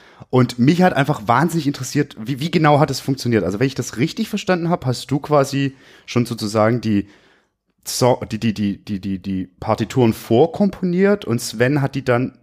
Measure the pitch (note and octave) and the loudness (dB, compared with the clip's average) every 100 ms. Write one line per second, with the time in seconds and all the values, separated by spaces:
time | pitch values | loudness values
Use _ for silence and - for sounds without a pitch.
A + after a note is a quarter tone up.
0 | - - - B2+ B2 - B2+ F3 F3+ C3+ | -20 -20 -2 2 2 2 2 4 4 2
1 | C#3+ C#3 G#2 A#2+ E3 E3 C#3 C#3+ B2+ D3 | 0 -2 0 2 2 0 -2 -4 -4 -2
2 | C#3 - A2 C3 E3+ E3 D3+ C#3+ C#3+ C3 | -4 -6 -8 -6 -2 2 4 4 2 -2
3 | - C3+ B2 A2 F2 G2 C3+ - - G#2+ | -4 -4 0 0 0 0 -2 -2 -6 -2
4 | E3 - G#3+ G3+ - F3+ E3 F3 B2+ A#2+ | -4 -2 -6 -4 -2 -2 0 -2 -2 -4
5 | - C#3+ D3 D3 C3+ C3+ C#3 C3+ - - | -4 -4 2 2 2 0 -4 -6 -20 -20
6 | - C3+ A#2 A2+ G#2+ A2 A2 A#2+ A2 G2+ | -4 -2 0 -4 -2 2 2 2 0 0
7 | F#2+ _ _ _ _ _ _ _ - - | -2 _ _ _ _ _ _ _ -8 0
8 | B2 B2+ F#2+ A2 A#2 G2+ G2+ F#2+ - G2 | 2 2 -2 -4 -2 0 -2 -4 -6 -8
9 | G2 F#2+ G2 F#2+ F#2 - - G#2+ A2 C3+ | -4 -6 -4 -6 -6 -8 -2 -2 0 2
10 | A#2 - - A2+ E3 - G3+ - F#3 F3 | 2 2 2 4 4 2 -2 0 -2 2
11 | G3 G3+ - A#2+ - A2 B2 D3 C3+ C3+ | 2 0 -2 -4 -4 -2 0 2 -2 -4
12 | B2 A#2+ B2+ - | 0 0 -2 -8